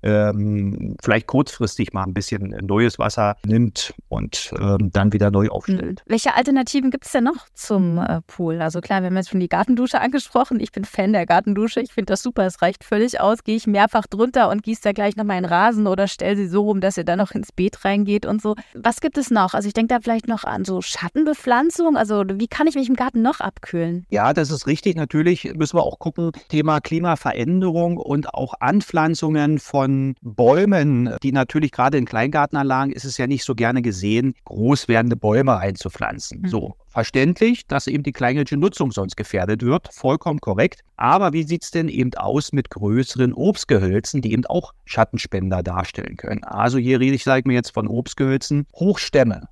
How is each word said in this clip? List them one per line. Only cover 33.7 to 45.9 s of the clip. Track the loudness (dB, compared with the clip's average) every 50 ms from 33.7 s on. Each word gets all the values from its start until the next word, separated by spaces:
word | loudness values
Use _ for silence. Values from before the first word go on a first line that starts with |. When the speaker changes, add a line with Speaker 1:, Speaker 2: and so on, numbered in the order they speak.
| 2 2 0
Speaker 1:
gesehen, | 0 -2 -2 0 2 2 2 2 0 -2 _ _
groß | -12 -6 0 2 2 2 2 2 2
werdende | 2 2 4 2 0
Bäume | 0 2 2 4 4 4 4 2 2
einzupflanzen. | 0 -4 -4 -4 -8 -10 -8 -6 -6 -6 -6 -8 -12 -14 -12 -6 -6
Speaker 2:
Mhm. | -2
Speaker 1:
So, | -2 -2 -4 -6 -12 _ _ _
verständlich, | -4 -4 -4 0 2 2 2 2 4 4 4 2 2 0 -2
dass | _ -4 -4 -2
eben | -2 -4 -2 -2
die | -4 -4
kleinräumliche | -2 0 0 2 0 0 0 0
Nutzung | 2 2 0 2 0 -2 -2 -2
sonst | -4 -6 -6 -6
gefährdet | -8 -10 -4 -2 -2 0 0 -2 0 0
wird. | 0 0 0 _ -6 -20
Vollkommen | -4 0 0 0 0 0 -4 -4 -4
korrekt. | -4 -4 -2 -2 -2 -4 -4 _ _ _ _
Aber | -4 0 2 2 4 2 2 0
wie | -2 -2
sieht's | -2 -4 -6 -6 -6
denn | -4 -4 -4 -2
eben | -2 -2 -2 -2 -2
aus | -4 -4 -2 -2 -2 -2 -2 -4
mit | -4 -4 -4
größeren | -8 -6 -2 0 0 0 0 -2 0 0 0 0 2
Obstgehölzen, | 0 0 0 0 0 0 2 2 2 4 2 0 0 -2 -2 -4 -2 -2
die | 0 0
eben | 0 -2
auch | 0 -2 -4 -4 -4 -20 _ _
Schattenspender | -8 0 0 0 0 0 -8 -8 -6 -6 -4 -2 -2 -2 -2 -2
darstellen | -2 -4 -4 -6 -6